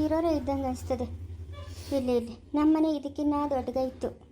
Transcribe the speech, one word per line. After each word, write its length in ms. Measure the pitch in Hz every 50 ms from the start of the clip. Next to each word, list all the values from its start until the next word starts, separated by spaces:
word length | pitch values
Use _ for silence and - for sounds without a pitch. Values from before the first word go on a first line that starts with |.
| 302
ಇರೋರೆ 320 | 302 311 320 330 339 311
ಇದ್ದಂಗೆ 300 | 285 247 269 277 269 269
ಅನಿಸ್ತದೆ. 400 | 254 254 - - - 254 240 247 - - - - - - - - - - - - - - - - - 285
ಇಲ್ಲಿ, 200 | 269 247 247 247
ಇಲ್ಲಿ 200 | 240 226 226 - - - - -
ನಮ್ಮ 220 | 294 302 311 311
ಮನೆ 140 | 311 311 320 302
ಇದಕ್ಕಿನ್ನ 380 | 285 269 277 285 - 294 294 294 285 294 285
ದೊಡ್ಡಗ 260 | 277 254 254 247 247
ಇತ್ತು. 320 | 262 262 262 262 - 262 - - - - -